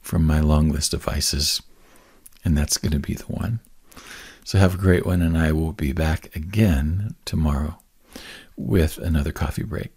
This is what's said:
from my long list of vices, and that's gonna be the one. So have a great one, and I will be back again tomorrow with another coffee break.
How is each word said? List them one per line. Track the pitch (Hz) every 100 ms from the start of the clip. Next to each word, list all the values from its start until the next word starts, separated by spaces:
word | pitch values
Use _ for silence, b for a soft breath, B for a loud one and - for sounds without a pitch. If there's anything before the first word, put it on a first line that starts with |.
from | - 85
my | 78 76
long | 76 76 78
list | 73 -
of | 71
vices, | - 71 - 69 76 - - B B B B B B -
and | - 73
that's | 73 -
gonna | - 76
be | -
the | - -
one. | - 117 117 - - B B B B B B
So | - 98
have | 95
a | 92
great | 98 90
one, | - 90
and | 82 80
I | 80
will | 78 80
be | - 73
back | 87 80 80 -
again | - 80 101 110 69 73 90 107 -
tomorrow | - 92 78 71 76 - _ _ B B B B B -
with | 120 107 78 -
another | - 78 71
coffee | - 71 -
break. | - - -